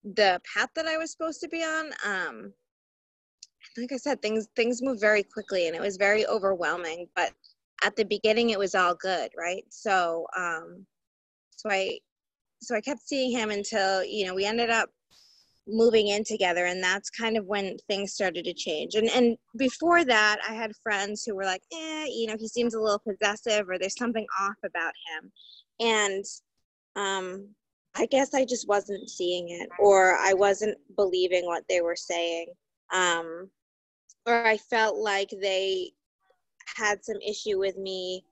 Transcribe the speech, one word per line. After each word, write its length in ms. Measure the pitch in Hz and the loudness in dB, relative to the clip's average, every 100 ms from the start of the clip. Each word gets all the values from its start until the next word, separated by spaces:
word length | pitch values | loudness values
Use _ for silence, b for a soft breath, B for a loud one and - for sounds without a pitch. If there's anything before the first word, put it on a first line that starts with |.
the 360 | 208 185 202 180 - | -6 2 4 4 -2
path 160 | 208 254 | -4 -4
that 120 | - 320 | -4 -4
I 100 | 320 | -4
was 140 | 320 | -6
supposed 280 | - 320 311 | -6 -6 -6
to 60 | 330 | -8
be 140 | 330 | -4
on. 300 | 320 320 311 - | -2 -4 -6 -6
Um, 500 | 208 196 165 113 202 _ _ _ _ _ _ _ _ _ - _ - - | -4 -4 -4 -8 -16 _ _ _ _ _ _ _ _ _ -20 _ -18 -10
like 160 | 247 | -8
I 40 | 262 | -6
said, 240 | 285 262 | -4 -2
things, 260 | 214 220 208 - | -2 -2 -4 -2
things 260 | 233 240 | 0 0
move 180 | 269 233 | -2 2
very 220 | 208 214 | 4 4
quickly, 440 | 196 - - 190 170 | 0 -10 -4 -2 0
and 100 | 165 | -2
it 40 | |
was 140 | 202 185 | -4 0
very 300 | 202 214 - | 2 2 2
overwhelming, 800 | 220 196 185 160 175 170 165 175 | 0 0 0 -2 -2 -6 -8 -8
but 180 | - 165 _ _ _ _ - | -2 -2 _ _ _ _ -2
at 140 | 202 208 | -2 0
the 80 | |
beginning, 460 | 208 208 214 220 233 | -2 2 2 4 2
it 80 | 202 | 2
was 160 | 190 | 0
all 200 | 190 180 | 2 2
good, 360 | 175 190 175 120 - | 0 -2 -2 -2 -6
right? 280 | 170 185 - | -6 -6 -10
So, 560 | - 220 190 170 165 - 185 | -10 0 2 2 -2 -4 -6
um, 500 | 175 160 170 180 196 _ _ _ _ _ _ | -4 -6 -10 -20 -20 _ _ _ _ _ _
so 200 | - 214 | -10 -2
I, 300 | 196 190 - _ _ _ _ _ _ | 0 0 -6 _ _ _ _ _ _
so 140 | - 226 | -4 -4
I 40 | |
kept 220 | 233 294 | -2 -8
seeing 300 | - 277 254 240 | -4 -2 0 0
him 140 | 214 | -2
until, 540 | 208 202 220 190 190 | -4 -2 0 2 2
you 220 | 185 214 185 | -2 -4 -4
know, 80 | |
we 100 | 185 196 | -2 -2
ended 240 | 226 233 | 0 2
up 200 | 226 - _ _ b b b b b - | 0 0 _ _ b b b b b -4
moving 400 | 220 226 220 202 | 4 6 6 4
in 160 | 202 | 0
together, 420 | 220 214 185 175 175 | -2 0 2 2 0
and 160 | 185 | 0
that's 280 | 185 196 - | 0 0 -4
kind 260 | - 226 220 | -4 -2 -2
of 100 | 185 | -2
when 300 | 202 196 - - | -4 -4 -8 -4
things 240 | 196 202 | -4 -4
started 300 | - 190 170 175 | -2 -2 -2 -8
to 80 | |
change. 400 | 175 - 151 - | -6 -4 -4 -2
And, 140 | 214 220 | 0 2
and 280 | 254 240 226 _ 220 | 4 4 2 _ -2
before 480 | 262 - 320 339 | -2 2 4 4
that, 360 | 277 220 214 214 214 | 6 4 4 2 -4
I 60 | |
had 180 | 220 220 214 | -6 -8 -6
friends 420 | - 208 202 208 | -4 -2 -2 -6
who 120 | - 190 | -6 -4
were 80 | |
like, 180 | 190 190 _ | -2 -4 _
"Eh, 340 | 330 320 311 302 | -12 -8 -6 -6
you 160 | 220 226 | -4 -4
know, 80 | 214 | -4
he 100 | 220 | -6
seems 260 | 240 240 | -2 -2
a 60 | 220 | 0
little 200 | 220 208 | 0 0
possessive, 680 | - 190 208 208 240 214 190 | -2 -2 -2 0 0 0 0
or 100 | 185 | -4
there's 180 | 185 - | -4 -4
something 280 | 240 220 214 190 | -2 -2 -4 -4
off 160 | 196 208 | -4 -6
about 300 | 190 175 165 - 170 | -8 -6 -6 -8 -12
him." 240 | 160 185 B B B B _ | -12 -12 B B B B _
And, 440 | 233 220 202 196 202 - _ _ _ _ _ 202 | 2 2 2 -2 -8 -14 _ _ _ _ _ -6
um, 520 | 196 196 185 190 202 208 _ _ _ - | -2 -2 -6 -10 -16 _ _ _ _ -4
I 100 | 233 | 2
guess 280 | 269 269 | 2 2
I 100 | 285 | 2
just 240 | 254 247 - | 0 -2 0
wasn't 420 | 208 196 202 - | 0 0 -10 -10
seeing 400 | - 180 180 175 | -4 -2 -2 -6
it, 180 | 175 - - | -10 -10 4
or 360 | 202 196 185 175 | 8 10 8 6
I 180 | 185 | 4
wasn't 440 | 190 202 196 214 - _ 196 | 6 4 4 0 -4 _ 0
believing 500 | 196 185 180 180 175 | 2 2 2 2 0
what 180 | 170 - | -4 0
they 120 | 185 | 0
were 140 | 170 170 | 0 -4
saying. 580 | - 170 170 165 170 175 _ _ _ | -4 -2 -2 -4 -8 -16 _ _ _
Um, 580 | 185 180 170 165 165 190 _ _ _ _ _ _ _ - | 2 2 2 -2 -12 -14 _ _ _ _ _ _ _ 2
or 200 | 233 233 | 4 4
I 100 | 220 | 2
felt 380 | - 233 220 196 | 0 2 2 2
like 320 | 214 196 202 202 | 0 0 -2 -4
they 520 | 196 190 190 190 185 _ _ _ _ _ _ _ - - | -2 0 0 -2 -4 _ _ _ _ _ _ _ -16 -4
had 280 | 214 202 | -2 -2
some 140 | - 208 - | -4 -8 -6
issue 320 | 208 214 190 | -6 -2 0
with 180 | 196 190 | 0 -2
me 480 | 190 190 180 185 _ | -8 -6 -6 -8 _